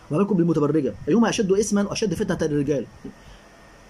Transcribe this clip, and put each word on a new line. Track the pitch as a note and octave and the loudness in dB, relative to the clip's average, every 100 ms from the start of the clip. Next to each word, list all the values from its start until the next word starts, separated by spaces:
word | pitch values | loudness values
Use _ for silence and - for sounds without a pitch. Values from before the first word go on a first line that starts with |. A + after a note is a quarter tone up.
| - | -6
ما | D3+ | -2
بالكم | G3+ | 0
بالمتبرجة؟ | G3 E3+ D#3+ C#3+ D#3 C3 G2 - | 2 2 2 2 2 -2 -4 0
"أيهما | G3 A3 | 2 2
أشد | G3+ F#3+ | 0 0
إثماً | G3 A3 G3+ G3+ | 0 2 0 -2
وأشد | C#3+ A3 | -2 -4
فتنة | E3 G#3 E3 D#3+ | -2 -2 -2 -2
للرجال؟ | D3 C#3+ C#3+ G#2+ - - - - - - - - - - | -2 0 -2 -4 -12 -20 -20 -20 -20 -20 -20 -20 -20 -20